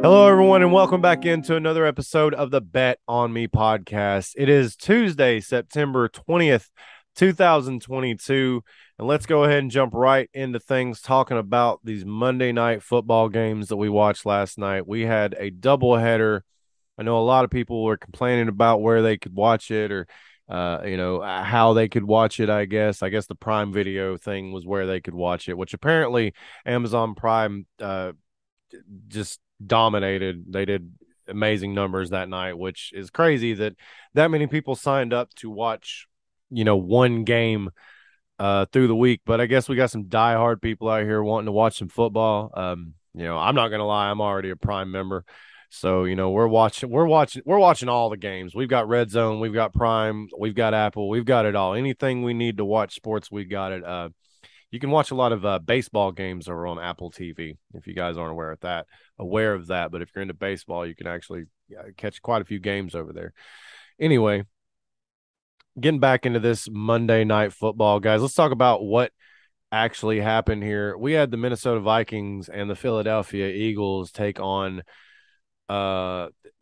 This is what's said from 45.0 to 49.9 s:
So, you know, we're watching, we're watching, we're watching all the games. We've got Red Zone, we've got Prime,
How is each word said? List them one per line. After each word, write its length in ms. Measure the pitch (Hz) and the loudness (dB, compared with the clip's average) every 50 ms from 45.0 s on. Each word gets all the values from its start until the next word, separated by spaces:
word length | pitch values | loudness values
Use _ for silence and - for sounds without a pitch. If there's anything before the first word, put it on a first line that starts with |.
| 95 95 95 92 90 _ - - - - - - - _ | -6 -6 -8 -8 -10 _ -20 -20 -20 -20 -20 -20 -20 _
So, 340 | - - - 92 92 92 92 | -18 -6 -2 0 0 0 0
you 120 | 90 92 | 0 -2
know, 160 | 92 95 95 95 | -2 -2 0 2
we're 160 | 101 117 117 | 2 2 2
watching, 420 | 87 113 113 107 - - - 123 | 4 4 4 2 0 -4 -10 -4
we're 160 | 117 143 170 | 0 0 2
watching, 340 | 165 156 156 147 - - 131 - | 4 4 4 4 2 -2 -12 -4
we're 120 | 139 185 202 | 0 4 6
watching 300 | 196 175 156 - 123 123 | 6 6 4 4 0 -2
all 220 | 120 120 117 113 | -2 0 0 -2
the 80 | 107 101 | -4 -6
games. 360 | 90 101 95 92 92 90 82 | -8 -8 -8 -8 -10 -10 -6
We've 140 | 104 135 123 | -6 -4 0
got 200 | 131 123 113 107 | 0 0 0 2
Red 220 | 117 120 120 107 | 0 0 0 0
Zone, 300 | 95 117 117 113 110 107 | 0 0 0 0 0 -2
we've 140 | 113 113 107 | -4 -4 -2
got 180 | 113 113 104 _ | -2 -2 0 _
Prime, 560 | - 120 113 | 0 0 2